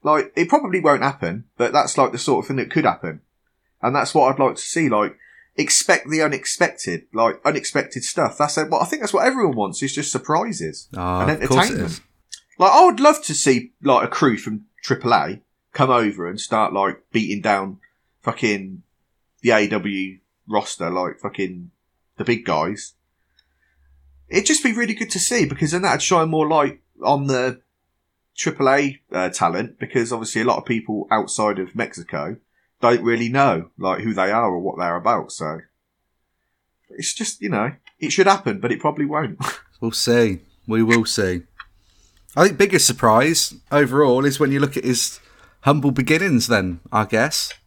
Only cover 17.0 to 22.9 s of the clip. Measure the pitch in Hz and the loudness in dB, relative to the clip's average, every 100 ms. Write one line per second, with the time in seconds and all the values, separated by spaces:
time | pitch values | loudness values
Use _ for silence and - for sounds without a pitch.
17 | _ 113 98 101 107 98 98 95 _ _ | _ -4 -2 -4 0 0 -2 -12 _ _
18 | _ _ - - 113 101 95 92 _ _ | _ _ -8 -2 -2 -2 -6 -16 _ _
19 | _ _ _ _ 117 110 101 107 101 98 | _ _ _ _ 2 4 2 -2 -4 -6
20 | 95 95 _ _ - 107 - - 85 90 | -8 -12 _ _ -2 -2 -2 -8 -4 -2
21 | 90 78 101 - 95 90 87 _ _ _ | -4 -6 -10 -6 -6 -8 -18 _ _ _
22 | _ _ - 120 - 78 82 104 - | _ _ -2 -2 0 -2 -2 -6 -14